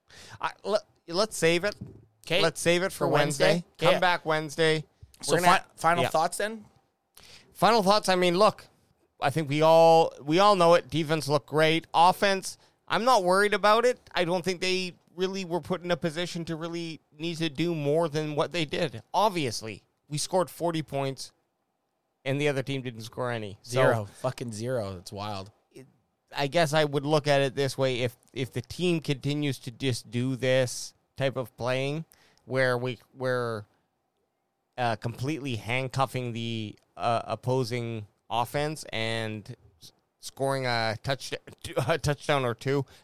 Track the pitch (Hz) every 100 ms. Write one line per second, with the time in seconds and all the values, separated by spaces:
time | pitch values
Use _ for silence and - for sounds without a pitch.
0 | _ - - - 160 - - 202 - _
1 | - 170 214 - 165 170 196 - - -
2 | _ _ - 175 185 - 165 175 190 -
3 | - 151 147 143 180 170 - - 160 156
4 | 180 170 160 156 156 143 160 156 156 _
5 | - _ - 160 175 185 - - 165 175
6 | 170 160 170 - 208 220 208 _ _ _
7 | _ _ - - _ - 185 233 185 208
8 | 208 185 180 175 208 - - _ _ _
9 | _ _ 143 156 147 147 156 165 165 165
10 | 165 - 135 165 202 202 170 170 131 143
11 | 151 160 135 147 - 147 156 160 - -
12 | 175 180 202 196 - - _ _ - 175
13 | 233 240 180 185 208 202 202 220 240 247
14 | _ - 175 180 170 175 185 185 185 -
15 | _ 160 185 190 180 170 147 175 175 175
16 | 175 151 175 170 165 156 170 170 165 156
17 | _ 147 165 160 165 135 170 165 143 156
18 | 170 147 151 151 160 165 151 180 165 113
19 | - 170 214 175 135 101 110 98 _ _
20 | _ 147 - 190 160 - 170 160 147 139
21 | 139 135 - _ _ _ _ _ _ _
22 | _ _ 135 139 147 135 131 135 127 113
23 | 113 - 123 117 104 92 - 123 135 117
24 | 101 - 131 - 123 104 117 131 98 95
25 | - 101 104 98 95 _ _ - 131 _
26 | _ _ _ 139 143 151 160 156 151 143
27 | 143 151 143 139 139 123 139 - 135 123
28 | 123 - _ - 131 131 - - 180 170
29 | 147 139 139 147 147 127 - 117 135 117
30 | - 120 127 127 127 131 127 - - -
31 | _ - 135 135 120 - 117 131 139 151
32 | 160 _ _ _ - 131 127 123 127 117
33 | _ 131 131 123 120 110 104 _ _ _
34 | _ _ _ _ _ _ _ - 120 110
35 | 123 113 131 156 139 113 104 127 131 -
36 | 131 131 123 113 117 113 110 - _ -
37 | 104 113 - 107 - 127 117 120 117 113
38 | 104 _ - 113 120 147 151 156 - 107
39 | 113 113 110 107 98 117 _ _ - _
40 | _ _ - - 135 135 127 117 113 113
41 | - 135 - - - 120 - 165 143 160
42 | 147 143 - 143 127 117 131 139 131 -